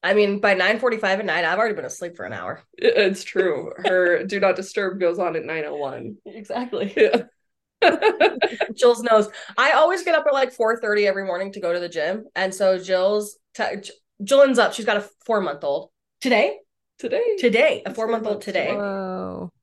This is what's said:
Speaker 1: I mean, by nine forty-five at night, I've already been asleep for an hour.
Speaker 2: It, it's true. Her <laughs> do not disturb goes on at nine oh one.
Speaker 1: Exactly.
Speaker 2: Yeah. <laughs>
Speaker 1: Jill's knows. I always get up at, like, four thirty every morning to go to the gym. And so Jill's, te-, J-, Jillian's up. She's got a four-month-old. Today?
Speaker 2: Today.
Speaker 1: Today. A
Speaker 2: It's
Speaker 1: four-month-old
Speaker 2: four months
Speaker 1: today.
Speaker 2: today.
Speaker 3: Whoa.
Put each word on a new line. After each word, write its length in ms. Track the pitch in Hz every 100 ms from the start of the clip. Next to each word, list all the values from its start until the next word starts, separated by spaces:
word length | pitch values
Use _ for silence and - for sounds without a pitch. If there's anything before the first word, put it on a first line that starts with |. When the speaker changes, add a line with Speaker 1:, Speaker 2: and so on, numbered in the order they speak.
Speaker 1:
I 120 | 175
mean, 260 | 208 208 202
by 140 | 208
nine 240 | 185 185 226
forty-five 400 | 247 220 202 196
at 60 | 202
night, 180 | 160
I've 140 | 165 185
already 160 | 226
been 100 | 208
asleep 320 | 127 - 175 170
for 80 |
an 80 | 90
hour. 300 | 98 90 151 _ -
Speaker 2:
It, 180 | 240 -
it's 280 | 202 190
true. 480 | - - 185 143 - -
Her 480 | 185 185 180 175
<laughs> 80 | 196
do 80 | 202
not 160 | 196 185
disturb 420 | 190 - 196 190
goes 180 | 180 170
on 180 | 180 165
at 80 |
nine 200 | 160 160 151
oh 100 | 147
one. 400 | 139 123 - 208
Speaker 1:
Exactly. 680 | - 208 208 - 247 - 202 -
Speaker 2:
Yeah. 260 | 214 233 - _ _ _ _ _
<laughs> 560 | 403 330 415 - 349 262 - - -
Speaker 1:
Jill's 280 | 214 247 233
knows. 260 | 233 220 208 - - -
I 160 | 262
always 300 | 302 320 370
get 120 | 359 320
up 80 | 294
at, 60 |
like, 200 | 277 262
four 280 | - 220 233
thirty 260 | 220 208 202
every 180 | 190
morning 280 | 190 175 196
to 80 | 196
go 120 | 180
to 60 | 175
the 80 | 175
gym. 360 | 170 156 202 -
And 180 | - 190
so 240 | 190 196 185
Jill's, 600 | 180 185 190 208 202 - _
te-, 220 | - 226 202
J-, 100 | - - _ _
Jillian's 340 | 202 277 277 247
up. 140 | 196
She's 120 | -
got 120 | 220 208
a 120 | - _ -
four-month-old. 640 | 220 180 143 147 143 - _ _ _
Today? 380 | 269 226 285 - _ _ _ _
Speaker 2:
Today. 380 | - - 480 403
Speaker 1:
Today. 440 | 254 226 302 - 208
A 40 |
Speaker 2:
It's 60 | -
Speaker 1:
four-month-old 280 | 220 226
Speaker 2:
four 80 | 220
months 100 | 208 -
Speaker 1:
today. 200 | 190 139
Speaker 2:
today. 100 | 202
Speaker 3:
Whoa. 760 | 202 196 185 185 185 185 180 _